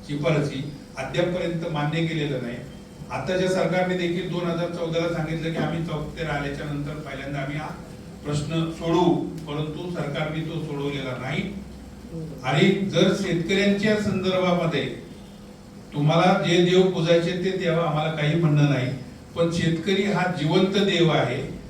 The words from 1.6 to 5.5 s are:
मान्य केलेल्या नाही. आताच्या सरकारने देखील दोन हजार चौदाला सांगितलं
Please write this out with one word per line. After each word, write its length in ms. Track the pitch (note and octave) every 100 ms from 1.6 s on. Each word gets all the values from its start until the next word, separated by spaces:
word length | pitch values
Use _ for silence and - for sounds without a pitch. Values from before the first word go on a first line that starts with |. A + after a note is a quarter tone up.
| E3
मान्य 320 | D3+ D3+ E3 D#3+
केलेल्या 340 | D#3 D3 B2+
नाही. 160 | A#2 A#2 - - - - -
आताच्या 380 | - - F#3 F#3
सरकारने 480 | F#3+ E3 F3+ F3+ F3+
देखील 320 | F3 F3 E3+
दोन 140 | F3 F3
हजार 240 | E3 E3+ E3+
चौदाला 380 | E3 E3 E3+
सांगितलं 380 | E3+ D#3 D#3+ D#3+